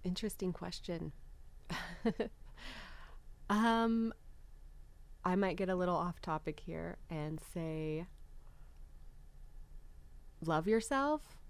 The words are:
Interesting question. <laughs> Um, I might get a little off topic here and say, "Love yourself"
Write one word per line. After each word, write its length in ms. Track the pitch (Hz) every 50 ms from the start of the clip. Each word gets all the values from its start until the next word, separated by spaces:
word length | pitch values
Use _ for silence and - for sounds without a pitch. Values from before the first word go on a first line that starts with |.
| -
Interesting 480 | 185 180 - - 208 - - 190 185
question. 600 | 170 - - 180 - - - - 175 165 170 156 - - - - - - - - - - - - 165 - - - 175 - -
<laughs> 80 | 233 185 - - - - - - - - - - - - - - - - - - - - - - - - - - -
Um, 640 | 202 208 226 233 226 226 226 226 226 226 226 226 - - - - - - - - - - - - - - - - - - - - - - -
I 100 | 180 180
might 200 | 196 202 190 156 180
get 100 | 196 185
a 60 | 185
little 220 | 180 180 180 175
off 260 | 160 170 175 165 -
topic 380 | - 175 160 160 - 160 147 - -
here 320 | 175 165 160 165 170 - - - -
and 280 | 165 156 151 156 156 156 - -
say, 540 | - 180 160 160 156 156 156 156 156 156 175 - - - - - - - - - - - - - - - - - - - - - - - - - - - - - - - - - - - - - - - - - - - - - - -
"Love 260 | 165 160 160 156 160
yourself" 540 | 196 220 226 226 - 285 269 277 294 302 302 - - - - -